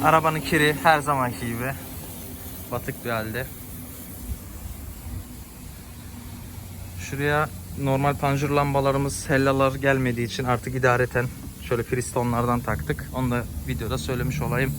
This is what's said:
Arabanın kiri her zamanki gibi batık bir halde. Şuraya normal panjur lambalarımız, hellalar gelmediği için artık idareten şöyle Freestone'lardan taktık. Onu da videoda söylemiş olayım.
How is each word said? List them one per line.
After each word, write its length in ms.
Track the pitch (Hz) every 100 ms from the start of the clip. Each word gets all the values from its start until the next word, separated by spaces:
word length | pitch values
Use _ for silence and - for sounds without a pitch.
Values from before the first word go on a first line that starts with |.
Arabanın 380 | 151 160 160 156
kiri 340 | 139 165 147 147
her 160 | 165 156
zamanki 480 | 139 143 123 117 120
gibi 260 | 117 127 139 - - - - - - - - -
batık 340 | 120 - - 120
bir 40 |
halde. 360 | 117 107 113 131 - - - - - - - - - - - - - - - - - - 123 - - - - - - - - - - - - - - - -
Şuraya 500 | - 135 147 147 151 - - -
normal 320 | 139 135 143 139
panjur 340 | 143 139 143
lambalarımız, 800 | 143 143 139 139 135 139 - -
hellalar 460 | 135 135 135 135 135
gelmediği 520 | 139 135 127 120 117
için 160 | -
artık 320 | 123 120 - 127
idareten 520 | 131 120 123 123 123 - - - -
şöyle 140 | 120
Freestone'lardan 760 | 113 123 120 - 120 120 120 120
taktık. 500 | 117 107 - 151 - 127
Onu 160 | 127
da 120 | 120 117 - -
videoda 300 | 131 113 123
söylemiş 440 | - 127 123 -
olayım. 320 | 117 120 135